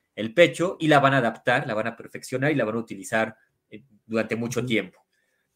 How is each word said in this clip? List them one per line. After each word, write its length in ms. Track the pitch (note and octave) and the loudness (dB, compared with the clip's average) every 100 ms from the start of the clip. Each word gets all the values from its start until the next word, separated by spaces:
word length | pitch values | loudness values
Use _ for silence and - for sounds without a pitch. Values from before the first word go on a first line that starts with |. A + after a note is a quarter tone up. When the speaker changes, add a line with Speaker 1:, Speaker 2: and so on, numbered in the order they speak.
| _ - | _ -8
Speaker 1:
el 180 | A2 | -2
pecho, 440 | A2+ E3+ - F3 - | 4 4 4 -4 0
y 100 | D#3 | 4
la 100 | D3 | 4
van 140 | C3+ | 6
a 40 | C3+ | 4
adaptar, 480 | A2+ A2+ - B2 B2+ | 2 -2 0 0 0
la 80 | |
van 140 | G#2+ A2 | -4 -4
a 80 | - | -8
perfeccionar 560 | - - - B2+ C#3 | -14 -16 -8 -2 0
y 40 | D3+ | 0
la 100 | A2 | -2
van 100 | A2+ | -4
a 40 | |
utilizar, 580 | A2+ G2 F#2+ A2+ A2 - _ _ _ | -6 -12 -4 -2 -2 -4 _ _ _
eh, 140 | A2 - _ - | -20 -20 _ -6
durante 300 | A2 A2 A2+ | -4 -2 -4
mucho 240 | A#2 A#2+ | -4 -4
Speaker 2:
Ujú. 80 | B2+ | -2
Speaker 1:
tiempo. 320 | A2 F#2 - _ _ _ _ _ | -2 -2 -10 _ _ _ _ _